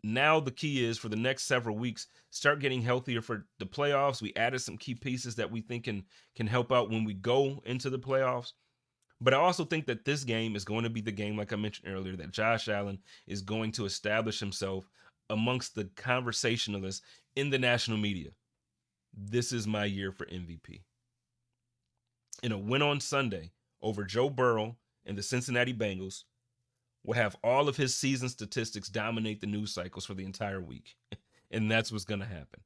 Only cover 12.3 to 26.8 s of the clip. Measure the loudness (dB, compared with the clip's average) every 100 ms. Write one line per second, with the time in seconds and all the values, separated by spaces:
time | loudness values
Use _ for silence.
12.3 | 0 2 2 2 -2 -2 -6 _ -20 -8
13.3 | -8 -4 -2 -2 -2 -4 -2 0 2 2
14.3 | -2 -4 -4 -4 -4 -8 _ -20 _ _
15.3 | 0 2 0 -4 -6 -8 -6 -2 0 0
16.3 | -2 0 0 -2 -4 -4 -8 -12 -20 _
17.3 | -4 0 2 4 2 2 0 0 -2 -8
18.3 | _ _ _ _ _ _ _ _ -14 -2
19.3 | -2 0 -2 -2 0 0 -2 -4 -6 -10
20.3 | -8 -10 -12 -16 -20 _ _ _ _ _
21.3 | _ _ _ _ _ _ _ _ _ _
22.3 | -6 -2 -2 0 2 4 2 0 0 0
23.3 | -2 -8 _ _ _ -4 -2 -2 2 2
24.3 | 4 4 4 0 -6 _ _ -8 -6 0
25.3 | -2 2 2 2 2 -2 -2 -6 -10 -18
26.3 | _ _ _ _ _